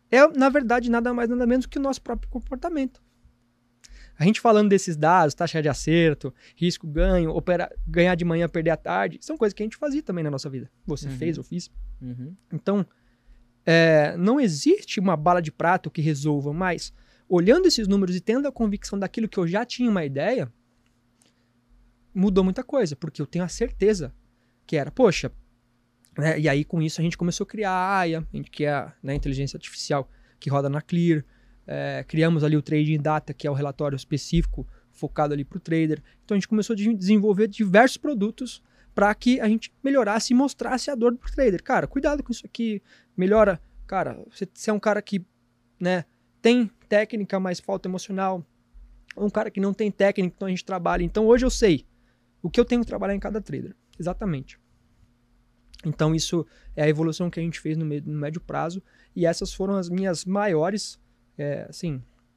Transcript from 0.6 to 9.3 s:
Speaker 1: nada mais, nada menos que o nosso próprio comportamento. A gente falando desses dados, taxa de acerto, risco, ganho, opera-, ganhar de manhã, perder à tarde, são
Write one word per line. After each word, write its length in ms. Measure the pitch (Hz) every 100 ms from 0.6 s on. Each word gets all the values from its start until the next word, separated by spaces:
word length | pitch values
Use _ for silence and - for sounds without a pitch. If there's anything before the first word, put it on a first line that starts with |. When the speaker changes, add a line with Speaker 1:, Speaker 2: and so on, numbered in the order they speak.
| 240 240 240
Speaker 1:
nada 240 | 233 233
mais, 160 | 247 233
nada 160 | 247 240
menos 180 | 254
que 140 | 247 302
o 20 |
nosso 220 | 269 254
próprio 260 | - 233 -
comportamento. 720 | 247 - 254 339 320 262 - _ _ _ _ _ _ _ _ _ - - -
A 60 |
gente 140 | 156 220
falando 300 | 233 214 208
desses 280 | 196 - 151
dados, 360 | 151 180 160
taxa 280 | - 165 160
de 60 | 151
acerto, 680 | 131 - 165 165 143 135 - -
risco, 320 | _ 175 - 165
ganho, 440 | 147 185 185 160
opera-, 420 | 156 - 175 175 - -
ganhar 280 | 160 175 180
de 80 |
manhã, 240 | 175 165 170
perder 220 | 165 160
à 60 | 156
tarde, 420 | - 180 196 160
são 160 | -